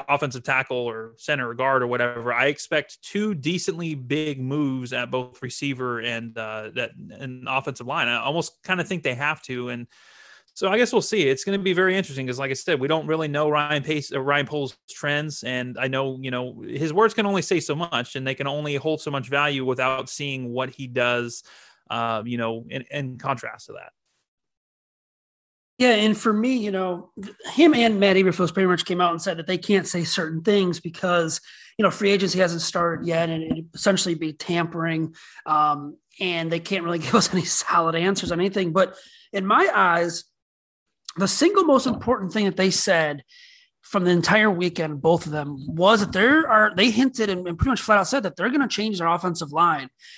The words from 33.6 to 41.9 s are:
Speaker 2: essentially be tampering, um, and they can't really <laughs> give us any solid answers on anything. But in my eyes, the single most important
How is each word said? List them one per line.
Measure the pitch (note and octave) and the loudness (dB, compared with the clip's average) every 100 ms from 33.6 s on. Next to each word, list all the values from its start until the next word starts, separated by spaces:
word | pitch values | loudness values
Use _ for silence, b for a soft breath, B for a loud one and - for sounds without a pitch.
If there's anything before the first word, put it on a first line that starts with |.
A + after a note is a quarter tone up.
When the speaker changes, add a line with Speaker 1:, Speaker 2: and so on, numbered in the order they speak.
| E3 | -6
Speaker 2:
essentially | - G#3 F#3+ F#3 | -2 0 2 0
be | E3 D#3 | -2 -4
tampering, | D3+ - E3+ E3+ E3 E3 D#3+ D#3+ B B B - | -6 -4 -2 -2 -2 -2 -2 -4 B B B -2
um, | D3+ D3+ D3 C#3+ - _ - | 2 2 0 -6 -16 _ -6
and | F#3 E3+ E3 | -4 -2 -2
they | E3 | -4
can't | E3 G3 | -2 -4
really | E3+ E3+ | -2 -4
<laughs> | D#3+ | 2
give | |
us | A3+ - | 2 2
any | F#3 - | 0 0
solid | - - F3+ E3 | -2 2 2 2
answers | E3 F3+ G3 F3 | 2 0 0 -2
on | E3+ | 0
anything. | F#3+ G3 F3+ | 0 0 0
But | E3+ F#3 B B B B | 2 0 B B B B
in | G3+ F#3+ | -6 2
my | A#3 F#4+ | 4 4
eyes, | G#3+ F#3 E3+ F3 E3+ - _ _ _ _ _ _ _ - - | 4 4 4 0 -4 -12 _ _ _ _ _ _ _ -14 -2
the | F#3+ | 0
single | - E4 G4+ | 4 4 4
most | E4 C4 | 4 4
important | C4 | 4